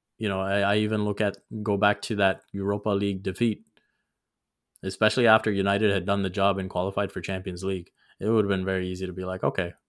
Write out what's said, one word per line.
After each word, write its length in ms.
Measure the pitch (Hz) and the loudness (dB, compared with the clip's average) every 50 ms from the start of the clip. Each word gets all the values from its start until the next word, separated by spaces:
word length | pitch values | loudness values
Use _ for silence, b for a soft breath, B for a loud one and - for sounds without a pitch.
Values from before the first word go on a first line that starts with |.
| _ _ _ - | _ _ _ -6
you 100 | 110 104 | -4 -2
know, 120 | 98 95 | -2 -2
I, 200 | 95 98 98 101 | -2 0 0 0
I 160 | 98 101 104 | 2 2 2
even 280 | 107 107 107 110 104 104 | 2 0 0 0 -2 -2
look 160 | 104 101 - | -2 -2 -2
at, 160 | 107 101 98 - _ - - 107 | -2 -2 -2 -6 _ -12 -10 -6
go 140 | 104 110 101 | -2 -2 0
back 240 | 98 104 101 104 - | 2 4 2 2 0
to 140 | - - 110 | -2 -4 0
that 260 | 101 98 95 95 - _ _ | 2 2 2 2 0 _ _
Europa 380 | - 98 98 98 101 101 - 107 | -6 -4 -2 -2 -2 -2 0 0
League 320 | 101 98 101 101 98 92 | 0 0 0 -2 -2 -2
defeat, 440 | 98 95 92 - 123 113 104 - _ _ _ _ _ _ _ _ _ _ _ _ _ _ _ _ _ _ _ _ _ _ _ - | -4 -4 -2 0 0 0 0 -2 _ _ _ _ _ _ _ _ _ _ _ _ _ _ _ _ _ _ _ _ _ _ _ -8
especially 440 | - 95 - - 110 107 - 131 120 | -8 -6 -2 2 2 2 4 4 6
after 240 | 113 110 110 - 110 | 6 6 6 4 2
United 420 | 101 98 95 98 101 104 110 104 | 0 2 2 2 2 2 2 2
had 140 | 101 98 92 | 2 2 0
done 160 | 98 101 101 | 0 0 0
the 80 | 95 92 | 0 -2
job 280 | 92 101 98 101 95 95 | 0 2 2 2 2 0
and 120 | 92 92 | -4 -4
qualified 400 | - 90 92 98 - 101 101 95 | -2 -2 -2 -2 -2 -2 -4 -4
for 100 | - 95 | -6 -8
Champions 440 | - - 95 92 92 95 90 85 95 | -6 -6 -6 -6 -6 -8 -8 -6 -4
League. 260 | 98 95 92 85 _ b b b b b b | -4 -4 -6 -8 _ b b b b b b
It 80 | 98 107 | -2 2
would 160 | 113 110 101 | 2 2 4
have 120 | 98 98 | 2 2
been 80 | 92 92 | 0 0
very 240 | 95 95 92 92 92 | 0 -2 -2 -2 -4
easy 180 | 92 92 95 | -4 -4 -6
to 60 | 90 | -6
be 120 | 87 92 92 | -6 -6 -6
like, 180 | 92 92 92 | -6 -4 -2
"Okay, 320 | - 135 - - 87 87 - _ _ | -2 -2 0 -2 -4 -4 -6 _ _